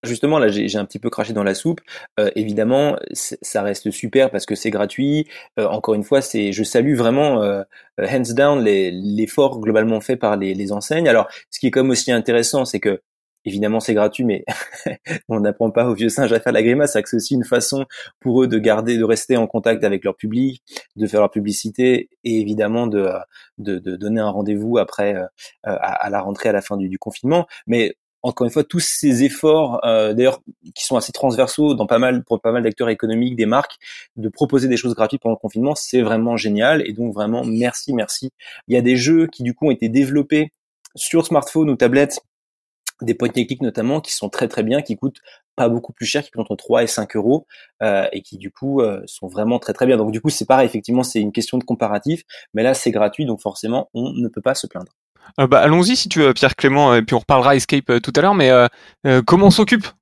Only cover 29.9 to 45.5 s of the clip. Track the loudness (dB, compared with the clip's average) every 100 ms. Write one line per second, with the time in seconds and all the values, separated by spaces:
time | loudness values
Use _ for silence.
29.9 | 2 2 2 2 0 -12 -20 -20 -10 -2
30.9 | -2 -4 -4 -2 0 0 2 0 0 0
31.9 | 2 2 0 -2 -2 0 0 -2 -2 -4
32.9 | -2 -2 -2 -2 0 2 2 0 -10 -20
33.9 | -20 -20 -10 -10 -4 0 2 2 0 -2
34.9 | -2 -2 -2 -4 -4 -4 -4 -2 -2 -2
35.9 | 0 2 0 0 -2 -2 0 2 2 -2
36.9 | -6 -6 -4 -4 -4 -2 -2 -2 -4 -6
37.9 | -4 -4 -6 -10 _ -20 -20 0 2 4
38.9 | 2 4 2 2 -2 -6 -2 0 0 0
39.9 | 0 2 0 0 0 -2 _ _ _ -20
40.9 | -10 -2 0 2 0 0 0 0 2 2
41.9 | 4 2 -2 _ _ _ _ _ _ -14
42.9 | -10 -6 -2 -2 -2 -4 -4 -6 -4 -2
43.9 | -2 -4 -8 -8 -4 -4 -2 -2 -2 -4
44.9 | -6 -6 -8 _ -20 _